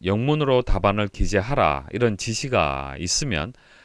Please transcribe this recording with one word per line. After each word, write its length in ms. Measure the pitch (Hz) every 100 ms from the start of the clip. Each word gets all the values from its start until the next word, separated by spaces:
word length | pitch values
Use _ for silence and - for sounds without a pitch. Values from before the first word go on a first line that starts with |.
영문으로 600 | 90 104 131 151 139 127
답안을 460 | 123 95 101 104 104
기재하라 800 | - 90 101 107 139 85 69 69
이런 260 | 110 120 101
지시가 800 | - 110 135 117 76 67 69 69
있으면 560 | 87 - 147 82 90 - _ -